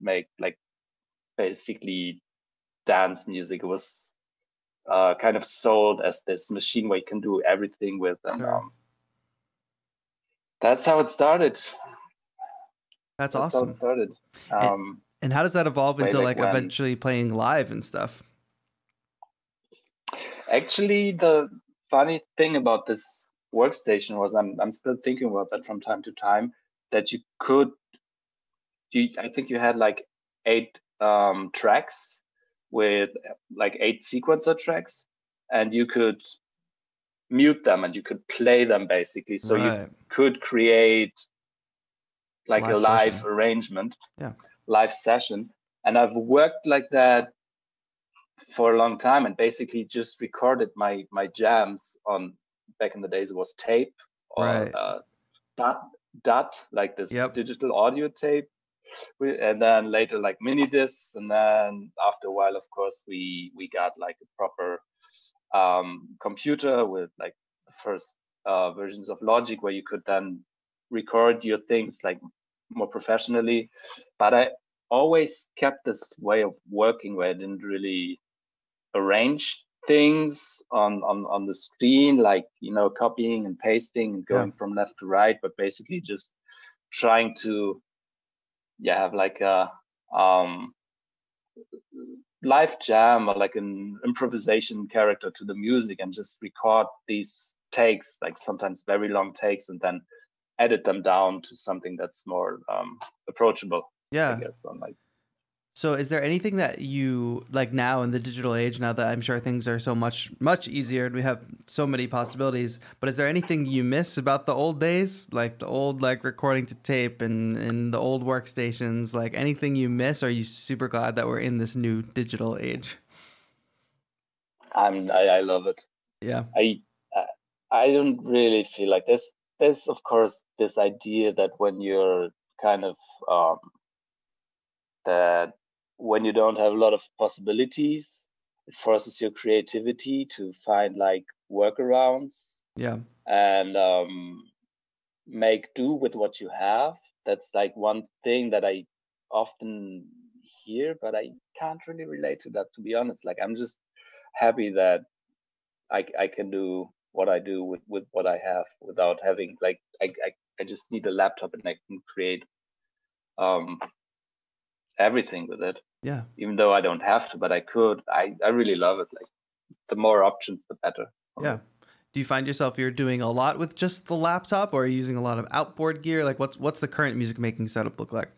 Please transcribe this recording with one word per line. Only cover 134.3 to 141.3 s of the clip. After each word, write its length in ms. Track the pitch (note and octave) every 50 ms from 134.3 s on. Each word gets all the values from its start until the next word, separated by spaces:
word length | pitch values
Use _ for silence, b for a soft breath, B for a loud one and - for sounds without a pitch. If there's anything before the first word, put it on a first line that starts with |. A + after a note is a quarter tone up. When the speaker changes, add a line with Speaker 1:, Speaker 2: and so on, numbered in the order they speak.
| _ _ _ _ _ _ _ _ _ _ _ _ _ _ -
Speaker 1:
that 480 | F#2 F2+ F2 F2+ F2 F2 F2 E2+ E2 - _ _ _ _ _ _ _ _ -
when 220 | B2 A2+ G#2+ A2 A2
you 80 | A2
don't 260 | G#2 A2+ A2 A2 A2
have 140 | G#2+ G#2+ G#2+
a 60 | G#2
lot 160 | A2 A2+ A2 G#2+
of 80 | G#2 - _ _
possibilities, 1080 | - A2 G2+ - - G2 G#2 G#2+ A2+ C3 B2+ - D#3 D3+ D3 D3+ D3+ D3+ _ - _ _ _ _ _ _ _ _ _ _
it 60 | - -
forces 440 | - - A2+ A2 G#2+ - A2 - -
your 120 | A#2 G#2+
creativity 920 | G#2+ - - A2+ G#2+ G#2+ - - - A2+ A2+ A#2+ B2 B2 - C3+ C3+ C3+ C#3 C3+ -
to 160 | - G2 F#2 F2+ _ -
find, 300 | A2 G#2 G2+ G#2 G2+ G2
like, 300 | G2+ G2 F#2+ F#2+ F#2+ F#2 _